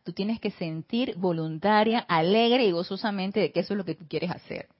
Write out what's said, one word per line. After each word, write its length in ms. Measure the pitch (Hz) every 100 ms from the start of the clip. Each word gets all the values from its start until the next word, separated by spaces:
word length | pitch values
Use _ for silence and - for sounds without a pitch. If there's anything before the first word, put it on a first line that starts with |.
Tú 80 | -
tienes 260 | 170 196 226
que 120 | 262
sentir 640 | - 170 160 - 233 269 175
voluntaria, 840 | 185 165 160 156 196 214 214 226
alegre 640 | - 170 165 220 233 247 220
y 60 |
gozosamente 680 | 170 185 190 220 202 190 214
de 100 | 170
que 100 | -
eso 120 | -
es 60 | 202
lo 80 | 170
que 80 |
tú 100 | 156 160
quieres 240 | 156 185
hacer. 380 | - - - -